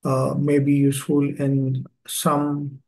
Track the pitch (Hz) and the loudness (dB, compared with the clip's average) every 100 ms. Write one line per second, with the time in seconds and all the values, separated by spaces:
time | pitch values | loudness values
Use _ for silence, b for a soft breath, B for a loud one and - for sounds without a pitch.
0 | 143 131 135 139 143 143 135 143 139 135 | -2 -2 0 -2 2 2 2 4 4 0
1 | - 147 143 143 139 139 135 131 131 _ | 0 0 0 -2 0 0 0 -4 -6 _
2 | - - 165 147 147 147 143 139 | -12 -4 0 0 0 -4 -6 -12